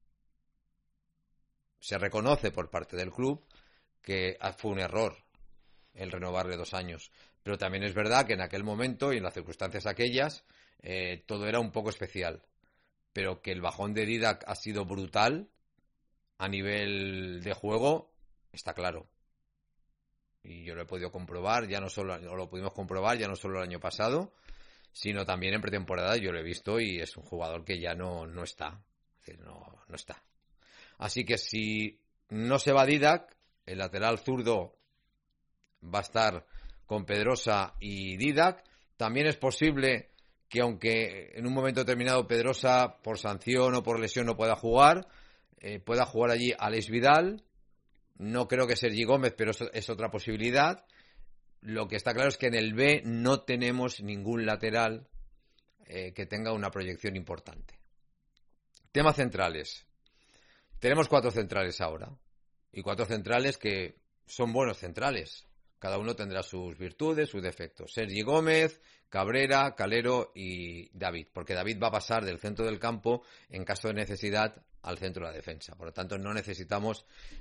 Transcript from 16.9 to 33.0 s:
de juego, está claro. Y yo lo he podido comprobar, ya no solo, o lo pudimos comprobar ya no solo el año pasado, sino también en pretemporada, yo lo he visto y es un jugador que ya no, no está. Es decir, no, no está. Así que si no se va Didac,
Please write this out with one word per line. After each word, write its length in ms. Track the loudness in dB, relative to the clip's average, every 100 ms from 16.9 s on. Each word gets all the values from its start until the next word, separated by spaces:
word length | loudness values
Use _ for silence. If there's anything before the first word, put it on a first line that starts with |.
| -2 -4 -6 -6 -8
de 100 | -6
juego, 600 | -4 -2 2 2 2 -2 _ -20 _ _
está 220 | -12 -10
claro. 340 | -6 -4 -6 -12 _ _ _ _ _ _ _ _ _ _ _ _ _
Y 220 | -20 -16
yo 120 | -12 -10
lo 60 |
he 40 | -10
podido 240 | -8 -8
comprobar, 560 | -10 -10 -4 0 0 0
ya 140 | -4
no 100 | -6
solo, 240 | -6 -6
o 220 | -6 -8 -8
lo 120 | -8
pudimos 240 | -8 -8
comprobar 460 | -6 -6 -2 0 0
ya 80 | -2
no 80 |
solo 240 | -6 -6 -6
el 100 | -6
año 120 | -6
pasado, 540 | -6 -2 0 0 -2 _ -18 -18 -20 -20 -20
sino 320 | -8 -4 -2
también 300 | -2 -2 0
en 60 | -2
pretemporada, 560 | -2 -4 -2 0 2 2
yo 140 | 0
lo 80 | -4
he 60 |
visto 340 | -4 -6 -2 0
y 220 | 0 -2
es 160 | -6 -10
un 80 |
jugador 400 | -10 -6 -6 -6
que 160 | -6 -6
ya 140 | -4
no, 320 | -4 -6 -6 -8
no 180 | -10
está. 360 | -10 -8 -10 -10 -18 _ _ _
Es 80 | -20
decir, 140 | -20
no, 380 | -20 -20 -20 -20 -18
no 60 | -16
está. 260 | -14 -18 _ _ _ _ _ -20 -20 -10
Así 260 | -6 -4
que 140 | 0 0
si 640 | 0 -4 -2 0 -2 -6 _ _ _
no 300 | -4 2 2
se 140 | 6
va 140 | 6 6
Didac, 500 | 6